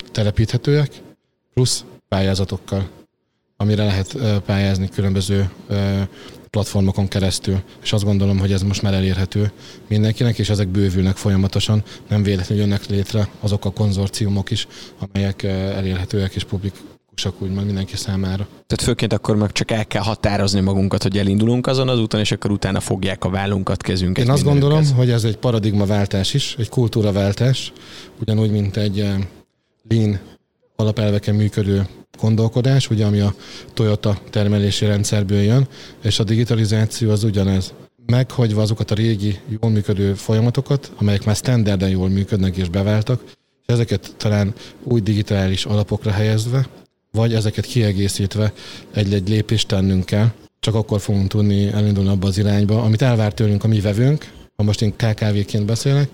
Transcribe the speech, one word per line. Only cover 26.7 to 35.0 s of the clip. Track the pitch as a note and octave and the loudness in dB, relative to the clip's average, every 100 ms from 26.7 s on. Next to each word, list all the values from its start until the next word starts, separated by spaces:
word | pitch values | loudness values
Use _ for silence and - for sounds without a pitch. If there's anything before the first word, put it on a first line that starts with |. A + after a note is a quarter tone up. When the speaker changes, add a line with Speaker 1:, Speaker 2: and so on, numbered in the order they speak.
| - A#2 A2+ G#2 G2 G2 G2+ A#2+ - - - - - - - | 0 0 2 0 2 0 2 0 0 -4 -14 -20 -20 -18 -10
Speaker 1:
ugyanúgy, | A2 A2 A2 | -2 0 2
mint | G#2 G2+ G2+ | 0 -2 -2
egy, | G#2 G2 | -2 -2
ö, | G2+ G2 G2 - _ _ _ _ A2 | -2 -2 -4 -10 _ _ _ _ -2
lean | A2+ G#2+ G2+ - - _ _ _ - | 0 2 0 -6 -20 _ _ _ -2
alapelveken | G#2+ G#2+ G#2 G#2 - | -2 0 0 0 0
működő | G#2 G#2 - G2 G2 F#2+ - - - | 0 0 0 0 0 0 -6 -20 -4
gondolkodás, | A2 A2 A2+ B2+ A#2+ C3+ - | 0 2 2 2 2 2 2
ugye, | G#2+ | 2
ami | G#2 G#2 | 2 2
a | G2+ G2 - - - | 2 -2 -8 -20 -10
Toyota | - A2 G#2 A2 G2+ - | -2 0 0 0 -4 -4
termelési | A2+ G2+ G#2 G2+ F#2+ G#2 | -2 0 2 2 0 0
rendszerből | G2+ | 0